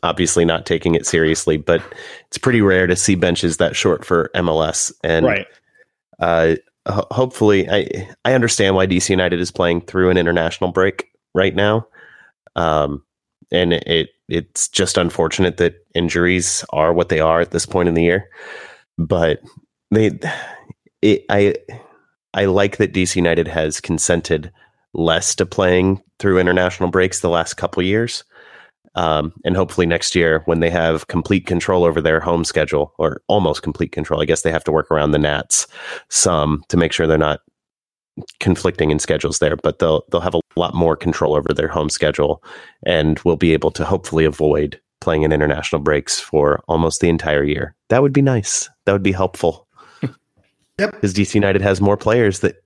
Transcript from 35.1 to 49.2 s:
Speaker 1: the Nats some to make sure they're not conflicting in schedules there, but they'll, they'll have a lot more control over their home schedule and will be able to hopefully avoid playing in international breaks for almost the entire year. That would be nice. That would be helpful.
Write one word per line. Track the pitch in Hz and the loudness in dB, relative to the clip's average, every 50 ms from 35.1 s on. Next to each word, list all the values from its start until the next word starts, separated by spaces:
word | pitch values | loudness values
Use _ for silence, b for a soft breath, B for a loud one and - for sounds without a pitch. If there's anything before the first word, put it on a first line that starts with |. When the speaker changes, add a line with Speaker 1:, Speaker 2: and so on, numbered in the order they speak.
Speaker 1:
the | 76 76 | 2 2
Nats | 73 76 73 73 - _ - - - - B B B B B B B B | 2 0 -2 -2 -4 _ -4 -4 -4 -6 B B B B B B B B
some | - - - 98 87 80 73 76 78 73 - _ | -2 0 0 2 2 2 2 0 0 -2 -4 _
to | - 87 | 0 0
make | 85 78 | 0 0
sure | - - 85 | 0 -2 0
they're | 78 80 78 | 2 2 2
not | 78 76 76 76 _ _ _ _ _ _ _ _ _ _ _ _ _ _ _ - - - - _ | 2 0 0 -4 _ _ _ _ _ _ _ _ _ _ _ _ _ _ _ -16 -16 -16 -14 _
conflicting | - 98 90 - - 92 85 - 80 78 | 0 0 0 2 0 -4 -2 0 0 0
in | 76 76 | 0 0
schedules | - - 80 76 - 80 76 - | 0 -2 -4 -2 -2 -4 -2 0
there, | - 76 78 | 0 0 0
but | 76 - 78 73 _ | 0 -2 -4 -2 _
they'll, | - 82 80 78 - _ | 0 0 0 0 -2 _
they'll | - 87 | -4 -2
have | 85 90 - | -2 0 -2
a | 82 85 _ _ | -2 -4 _ _
lot | - 87 87 - | -2 -2 -2 0
more | 85 85 82 80 | 0 2 2 0
control | - - 87 80 - 85 73 76 | 0 -2 -4 -2 0 0 0 0
over | 76 71 - 73 | 0 0 -2 -2
their | 76 78 80 | -2 -2 -2
home | - 85 76 76 | -2 -2 -2 -2
schedule | - - - 76 73 - 73 73 80 - B B B B B B B B - | -2 -2 -2 -2 0 0 0 0 0 -4 B B B B B B B B -4
and | - 87 80 76 78 78 73 | 0 0 2 2 2 0 0
will | - 87 85 73 | 0 0 0 2
be | - 82 80 | 2 2 2
able | 78 76 78 | 4 2 0
to | - - 78 | -2 -2 -2
hopefully | 73 92 92 - - - 80 80 | -2 -2 -2 -2 -2 0 2 2
avoid | 78 76 - 78 76 73 76 76 73 - - _ _ _ _ | 2 2 0 0 2 2 2 0 -2 -6 -12 _ _ _ _
playing | - - 82 78 | -4 -2 0 2
in | 76 78 | 2 2
international | 78 73 76 73 73 73 76 - - 78 | 2 2 2 0 0 -2 -4 -4 -4 -2
breaks | 71 78 76 73 71 - - - | 0 0 0 0 -2 -4 -6 -8
for | - - - 78 73 73 73 - - - | -6 -2 0 2 2 2 2 0 -2 -2
almost | 85 80 82 82 78 - | 0 0 0 0 0 0
the | - 90 | 0 2
entire | 82 80 - 82 73 73 71 | 0 0 0 0 0 0 0
year. | 73 73 - 67 - - _ _ _ | 0 -2 -4 -6 -10 -12 _ _ _
That | 113 123 | 0 2
would | 139 143 135 | 2 2 2
be | 143 139 | 2 2
nice. | 139 131 117 104 - - - - - _ _ _ | 2 2 0 -2 -4 -6 -6 -6 -8 _ _ _
That | - 98 | 0 0
would | 101 95 | 2 2
be | 98 | 0
helpful. | 95 92 | 0 0